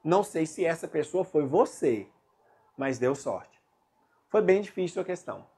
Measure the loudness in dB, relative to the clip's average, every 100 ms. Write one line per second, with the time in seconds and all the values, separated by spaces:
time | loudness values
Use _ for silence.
0 | 4 2 2 -2 -4 0 -2 -2 -4 -4
1 | -2 -2 0 0 2 2 2 2 0 0
2 | -6 _ _ _ _ _ _ -6 -4 0
3 | 0 0 -4 -6 -10 _ _ _ _ _
4 | _ _ _ 2 4 2 0 -6 -4 -4
5 | -6 -8 -10 -14 -16